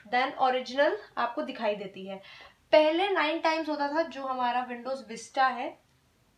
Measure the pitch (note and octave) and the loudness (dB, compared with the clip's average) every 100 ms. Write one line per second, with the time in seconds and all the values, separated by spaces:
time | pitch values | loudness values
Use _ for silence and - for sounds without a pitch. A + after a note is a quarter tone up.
0 | - B3 C4+ - C4 B3+ A#3+ C4 D4+ G#4 | -2 0 0 2 2 2 -2 2 2 2
1 | - - - - B3+ A#3+ A3 G3+ F#3 F#3+ | -8 -4 -4 -2 -6 -4 -2 -2 -6 -12
2 | F#3+ F#3+ - - - _ - D#4 D#4 E4 | -12 -12 -14 -20 -20 _ 4 6 6 2
3 | G4 F#4 D4+ D#4+ E4 D#4+ D#4 D4 C#4+ D4+ | 0 2 0 0 0 0 -2 -2 -2 0
4 | E4 C#4 C4+ B3+ B3 B3 B3 A#3+ A#3+ C4+ | -2 -4 -6 -2 0 0 -4 -8 -8 -8
5 | G#3+ A3+ - C#4 B3+ A#3+ D4 - _ _ | -8 -14 -8 2 2 2 -8 -10 _ _
6 | _ _ _ | _ _ _